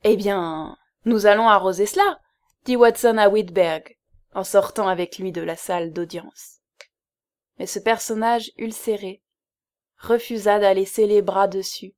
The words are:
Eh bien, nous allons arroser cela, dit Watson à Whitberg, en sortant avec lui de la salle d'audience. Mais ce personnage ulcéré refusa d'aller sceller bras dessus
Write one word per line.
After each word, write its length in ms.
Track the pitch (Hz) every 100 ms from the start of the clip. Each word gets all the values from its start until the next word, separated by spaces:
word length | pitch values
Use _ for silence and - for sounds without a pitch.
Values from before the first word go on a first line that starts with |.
Eh 120 | 214 214
bien, 600 | 202 202 170 160 156 - _ _
nous 220 | - 226 208
allons 240 | 208 226
arroser 360 | 202 185 180 202
cela, 360 | - 403 339 _ _ _ _
dit 140 | - 247
Watson 400 | 233 233 233 226
à 100 | 208
Whitberg, 720 | 208 185 175 175 160 - _ _ _ _
en 120 | - 190
sortant 420 | 202 196 - 196
avec 300 | 180 175 -
lui 160 | 190
de 80 | 165
la 160 | 165 165
salle 340 | - 180 170
d'audience. 720 | 160 170 170 - _ - _ _ _ - _ _ _ _ _ _ _
Mais 80 | 185
ce 120 | 208
personnage 720 | 220 226 - 220 226 233 220 -
ulcéré 640 | 226 214 - 208 196 202 _ _ _ _ _ _ _ _
refusa 640 | - 233 233 226 202 202
d'aller 260 | 202 190 196
sceller 360 | - 208 208
bras 280 | 185 190 196
dessus 440 | 190 190 - 185